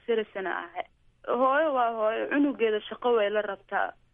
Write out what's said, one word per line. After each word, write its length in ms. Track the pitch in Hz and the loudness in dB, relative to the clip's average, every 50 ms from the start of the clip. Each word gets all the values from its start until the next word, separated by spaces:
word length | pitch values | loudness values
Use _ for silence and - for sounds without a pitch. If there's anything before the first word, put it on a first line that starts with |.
| _ | _
sirisana 520 | - 233 220 208 - - 196 190 175 180 | -2 -2 -2 -2 -4 -6 -8 -6 -6 -6
ahay." 280 | 180 170 170 175 180 - - _ _ _ _ _ _ - | -6 -8 -10 -10 -12 -12 -12 _ _ _ _ _ _ -4
Hooyo 460 | - 247 240 262 262 269 294 320 311 269 | -2 0 2 2 4 4 4 2 2 2
waa 180 | 254 240 233 | 2 0 0
hooyo, 360 | 233 226 214 214 226 220 214 - | 0 0 0 0 0 -2 -2 0
cunugeeda 520 | - 294 285 285 233 208 226 220 214 214 | 2 2 2 2 2 0 0 0 0 -2
shaqo 320 | - - 220 - - 247 240 | -4 -8 -8 -2 0 2 4
way 160 | 226 202 202 | 4 2 2
la 120 | 208 214 | 0 0
rabtaa. 520 | 208 202 196 - _ - 202 190 196 - - _ _ _ | -2 -2 -6 -10 _ -4 -2 -2 -2 -2 -6 _ _ _